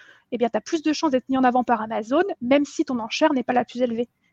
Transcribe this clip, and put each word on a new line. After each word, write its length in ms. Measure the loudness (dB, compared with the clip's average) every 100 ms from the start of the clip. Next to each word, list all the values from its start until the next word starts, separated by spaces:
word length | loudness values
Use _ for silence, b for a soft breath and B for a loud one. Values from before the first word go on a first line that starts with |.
| b b b
eh 60 | -2
bien, 120 | -2
t'as 120 | -2
plus 220 | -4 -2
de 100 | -2
chances 160 | 0 0
d'être 180 | 0 0
mis 120 | 2
en 40 |
avant 200 | 4 2
par 180 | 0 -2
Amazon, 400 | -2 -6 -2 0 0 -2
même 260 | 2 2
si 200 | 2 -4
ton 140 | -4 -4
enchère 340 | -4 0 2
n'est 80 | 2
pas 120 | 0
la 120 | -2
plus 160 | -2 -4
élevée. 260 | -4 -2 -6 _ _